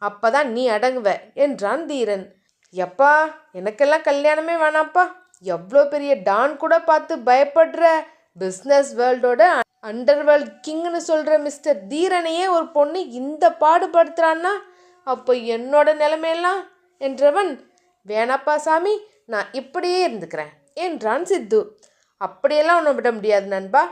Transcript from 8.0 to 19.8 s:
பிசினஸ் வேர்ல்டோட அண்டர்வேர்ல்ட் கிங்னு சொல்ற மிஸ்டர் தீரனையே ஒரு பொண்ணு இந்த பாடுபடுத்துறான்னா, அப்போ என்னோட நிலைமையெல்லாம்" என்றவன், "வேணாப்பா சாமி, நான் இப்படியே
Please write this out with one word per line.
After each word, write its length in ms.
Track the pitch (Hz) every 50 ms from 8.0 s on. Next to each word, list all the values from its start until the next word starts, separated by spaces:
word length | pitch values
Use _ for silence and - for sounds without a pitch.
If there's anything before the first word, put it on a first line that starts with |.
| 302 - _ _ _ _ _
பிசினஸ் 560 | 175 190 185 185 185 - 269 277 277 277 277 233
வேர்ல்டோட 460 | 226 240 254 254 254 247 247 247 247 330 359 330 262 233 - _ _
அண்டர்வேர்ல்ட் 680 | - 214 214 240 254 254 294 294 302 294 294 294 269 220 - _
கிங்னு 400 | - 302 311 320 339 349 339 339 339
சொல்ற 260 | - 320 311 294 302 311 302
மிஸ்டர் 420 | 294 294 285 - - 311 277 285 190
தீரனையே 600 | 196 269 302 349 381 370 349 330 330 320 339 370 370
ஒரு 180 | 359 330 320 320
பொண்ணு 320 | - 294 294 294 330 381 349 262
இந்த 320 | 233 247 262 277 311 302 349 330 330 -
பாடுபடுத்துறான்னா, 920 | 302 311 330 349 381 370 330 339 330 294 - 339 330 320 320 330 339 370 403 381 - - _ _ _ _ _ _ -
அப்போ 260 | 269 254 247 - 254 254 247 226 233
என்னோட 380 | 226 226 240 262 285 294 294 302 311
நிலைமையெல்லாம்" 680 | 302 302 302 311 320 320 330 330 339 349 359 392 381 - - _ _ _ _ _ -
என்றவன், 500 | 269 269 262 240 277 294 294 392 403 339 269 220 - _ _ _ _ _ _ _ _
"வேணாப்பா 480 | 190 214 214 233 233 262 277 277 302 302
சாமி, 380 | 302 302 320 311 330 349 403 427 415 - - _ _ _
நான் 220 | - 226 202 196 -
இப்படியே 460 | - 269 262 - - 359